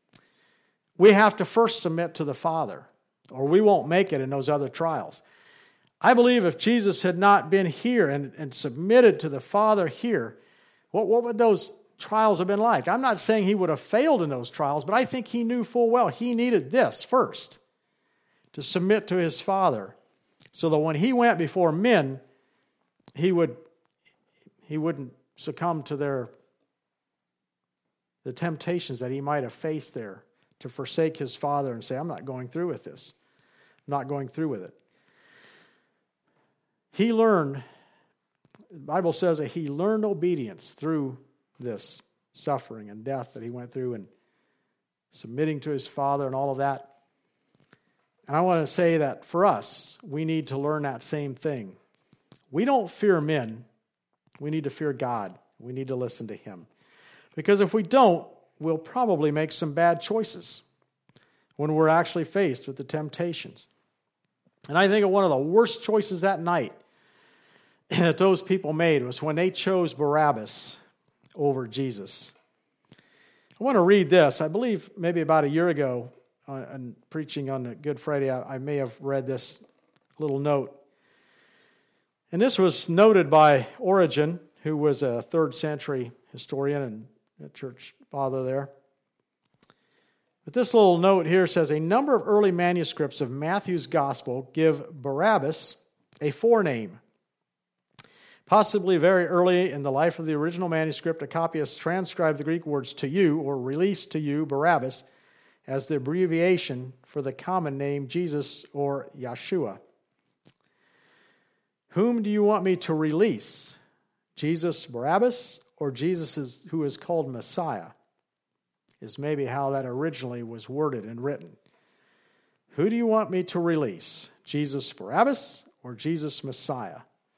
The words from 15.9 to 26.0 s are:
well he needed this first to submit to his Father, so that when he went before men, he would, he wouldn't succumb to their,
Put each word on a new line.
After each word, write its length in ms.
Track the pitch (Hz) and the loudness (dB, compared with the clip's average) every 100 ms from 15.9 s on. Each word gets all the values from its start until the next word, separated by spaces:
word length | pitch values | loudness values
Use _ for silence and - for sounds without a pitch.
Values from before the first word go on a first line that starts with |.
well 160 | 240 202 | 4 2
he 260 | 127 247 | 0 -4
needed 380 | 233 247 214 135 | 0 2 0 2
this 320 | 233 156 - | 2 2 -2
first 560 | - 254 208 - - - _ _ _ _ _ _ _ _ _ | 0 0 0 -4 -16 -20 _ _ _ _ _ _ _ _ _
to 100 | - | -12
submit 460 | 135 175 185 214 214 | -4 -2 2 0 0
to 80 | 180 | -2
his 220 | 165 151 | -2 -4
Father, 560 | - 196 180 113 98 - _ _ _ _ - | -2 0 2 0 -8 -18 _ _ _ _ -20
so 180 | - 165 | -4 0
that 80 | 151 | 2
when 160 | 156 151 | 0 0
he 180 | 226 | 2
went 240 | 247 240 170 | 4 4 2
before 340 | 165 190 170 | -2 2 0
men, 480 | 156 233 208 135 135 - _ _ _ _ _ _ _ - | 2 4 4 2 -6 -16 _ _ _ _ _ _ _ -20
he 180 | - 180 | -2 0
would, 240 | 175 160 113 - _ _ _ _ _ _ _ _ _ | 2 0 -2 -20 _ _ _ _ _ _ _ _ _
he 160 | _ 156 | _ -4
wouldn't 340 | 156 143 127 _ _ _ | -2 -4 -10 _ _ _
succumb 480 | - - 175 160 | -12 -4 -4 -4
to 120 | - | -6
their, 360 | 143 | -6